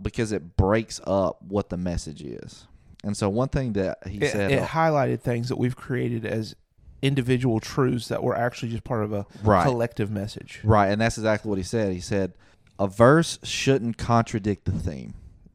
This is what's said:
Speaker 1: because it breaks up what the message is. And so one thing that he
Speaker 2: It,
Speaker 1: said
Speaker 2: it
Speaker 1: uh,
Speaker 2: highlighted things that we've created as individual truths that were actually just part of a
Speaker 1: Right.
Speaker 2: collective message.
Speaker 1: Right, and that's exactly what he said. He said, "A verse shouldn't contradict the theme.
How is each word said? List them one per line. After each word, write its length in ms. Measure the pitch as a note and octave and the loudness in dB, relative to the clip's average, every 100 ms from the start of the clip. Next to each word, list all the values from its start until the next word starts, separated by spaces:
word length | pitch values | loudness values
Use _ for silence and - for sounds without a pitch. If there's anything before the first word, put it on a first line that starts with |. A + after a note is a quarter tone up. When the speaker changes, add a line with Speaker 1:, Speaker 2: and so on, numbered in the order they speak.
Speaker 1:
because 300 | G#2 - A2 | -8 -4 -2
it 240 | G2 E2+ - | -4 -4 2
breaks 460 | F#2+ A2 A2 - - | 4 4 0 -8 -2
up 360 | G2 F2+ - | 2 0 -2
what 260 | - G2+ - | -4 -4 -2
the 80 | F2 | -4
message 440 | F2+ E2+ - C#2+ | -4 -4 -6 -12
is. 420 | C#2+ A1 - - - - - - | -12 -12 -14 -20 -20 -20 -20 -12
And 120 | G#2 G#2 | -8 -2
so 100 | G#2 | 0
one 220 | G#2 C3+ | 0 0
thing 240 | D3 B2+ | 0 -2
that 340 | G2+ F#2 - F#2 | 0 -2 -4 -8
he 120 | G2+ | -2
Speaker 2:
It, 120 | C#3+ | -2
Speaker 1:
said 200 | G#2 G2 | 0 2
Speaker 2:
it 80 | C#3 | 2
Speaker 1:
uh, 60 | - | 0
Speaker 2:
highlighted 520 | D#3+ E3 D3+ B2 A#2+ | 0 2 2 0 -2
things 300 | - A#2+ B2 | -2 -2 -2
that 80 | - | -2
we've 180 | B2 B2+ | -2 -2
created 500 | - B2 B2 A#2 A2 | -6 -4 -2 -2 -4
as 300 | A2+ A2 - _ _ - - | -4 -6 -12 _ _ -20 -4
individual 580 | C3+ C#3 B2 B2+ B2+ A2 | 0 0 2 2 2 0
truths 480 | - - C3 B2 - | -2 0 0 0 -4
that 160 | A#2 | -4
were 120 | B2 A#2 | -2 0
actually 320 | A#2+ - A#2 | -2 -4 -8
just 120 | A2+ - | -8 -6
part 180 | A#2+ | -4
of 80 | G#2+ | -2
a 120 | G#2 G2+ - | -4 -8 0
Speaker 1:
Right. 200 | G#2+ F#2+ | 4 6
Speaker 2:
collective 460 | G#2+ A#2+ A#2+ - G#2 | 6 2 -2 -2 -4
message. 480 | G#2 G#2 - - - | -4 -6 -10 -16 -4
Speaker 1:
Right, 240 | G#2+ G#2+ G2 | 4 4 6
and 120 | G#2 | 2
that's 160 | A#2 A2+ | 0 0
exactly 320 | A2 G#2 A2 | 0 0 -2
what 80 | G2 | -4
he 60 | |
said. 300 | F2 A#2 G2+ | -2 -2 -2
He 80 | F2+ | -2
said, 320 | E2+ G2+ F#2 - _ _ _ - | -2 -2 -2 -6 _ _ _ -4
"A 100 | G2 | -2
verse 520 | G2 A#2+ D#3 E3 - | 6 8 8 4 -4
shouldn't 540 | - - - C3+ A#2 A2 | -8 -2 2 2 0 -4
contradict 680 | - A#2 A2+ A2 G2+ G2 - | 2 2 2 -2 -2 -2 -2
the 60 | |
theme. 400 | - F#2 C#2 A1+ - - - - | -4 -4 -8 -12 -16 -20 -20 -20